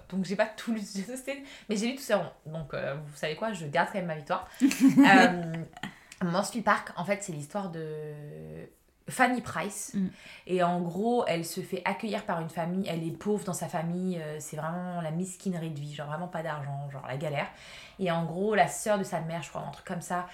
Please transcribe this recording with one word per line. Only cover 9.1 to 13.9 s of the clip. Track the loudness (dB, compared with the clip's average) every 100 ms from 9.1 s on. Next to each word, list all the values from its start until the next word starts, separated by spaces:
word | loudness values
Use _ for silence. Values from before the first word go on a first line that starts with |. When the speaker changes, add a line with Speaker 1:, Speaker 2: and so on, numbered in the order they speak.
| 4 4 4
Speaker 1:
Price. | -2 -4 -4 -6 -6
Speaker 2:
Mm. | -2 -2 -4 -18 -18 -2
Speaker 1:
Et | 2
en | 4 2
gros, | 0 0 2 2 2
elle | 0
se | -2 -6
fait | -6 -4
accueillir | -2 -2 -2 -4
par | -2 -4
une | -4
famille, | -4 -2 -2 -2
elle | -4 -4
est | -4
pauvre | -2 0
dans | -2
sa | -4 -4
famille, | -2 -2